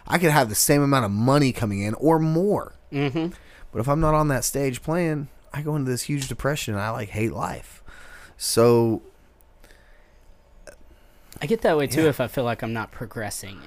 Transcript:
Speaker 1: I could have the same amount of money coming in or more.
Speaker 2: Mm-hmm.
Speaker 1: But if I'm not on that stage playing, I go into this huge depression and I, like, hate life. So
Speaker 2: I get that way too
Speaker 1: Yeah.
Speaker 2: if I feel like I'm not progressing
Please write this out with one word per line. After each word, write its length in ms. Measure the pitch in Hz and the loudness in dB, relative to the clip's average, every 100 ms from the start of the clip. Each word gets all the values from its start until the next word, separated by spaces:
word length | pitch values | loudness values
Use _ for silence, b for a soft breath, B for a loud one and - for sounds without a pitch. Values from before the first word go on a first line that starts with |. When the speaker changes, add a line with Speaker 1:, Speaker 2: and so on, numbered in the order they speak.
| B | B
Speaker 1:
I 100 | 170 | 2
could 140 | 170 | 4
have 180 | 151 123 | 4 2
the 60 | |
same 260 | 107 - 143 | 2 2 4
amount 240 | 143 139 | 4 2
of 60 | 107 | 2
money 420 | 101 120 143 135 | 0 4 4 4
coming 300 | - 113 98 | 2 -2 -2
in 100 | 104 | -4
or 240 | 110 143 165 | 0 2 4
more. 540 | 160 160 196 165 - - - | 2 2 2 0 -4 -12 -8
Speaker 2:
Mm-hmm. 440 | 143 143 139 160 - B B B | -4 -2 -2 -4 -6 B B B
Speaker 1:
But 60 | 107 | -4
if 80 | 120 | 0
I'm 100 | 143 | 2
not 140 | 156 | 4
on 140 | 151 151 | 4 2
that 160 | 131 | 0
stage 380 | - 139 139 123 | -2 -2 -2 -4
playing, 460 | - 165 170 151 139 - - | -4 -2 -2 -2 -6 -14 -14
I 80 | 143 | -8
go 160 | 151 151 | -4 -2
into 140 | 131 | -2
this 140 | 123 | -4
huge 220 | - 147 131 | -4 -4 -4
depression 460 | 127 135 147 - | -4 -4 -4 -4
and 100 | 104 | -4
I, 60 | 104 | -4
like, 220 | 117 107 | -6 -6
hate 240 | 98 110 | -2 -2
life. 480 | 78 147 - - - - B B B B B | -2 -6 -8 -14 -20 -20 B B B B B
So 640 | - - 117 120 117 110 - - - _ - - - b b b b b b - _ - - - - - - - - - | -2 4 6 6 4 0 -6 -20 -20 _ -20 -20 -20 b b b b b b -20 _ -20 -20 -20 -20 -20 -20 -20 -20 -8
Speaker 2:
I 60 | 147 | -2
get 140 | 220 | 2
that 140 | 220 156 | 4 4
way 100 | 139 | 2
too 180 | 127 | 2
Speaker 1:
Yeah. 40 | 160 | 2
Speaker 2:
if 120 | 135 | 2
I 80 | 123 | -2
feel 160 | - | -2
like 180 | 120 117 | -2 -2
I'm 100 | 113 | -4
not 180 | 113 104 | -6 -6
progressing 680 | - 117 120 104 - 98 98 | -10 -12 -8 -8 -8 -12 -16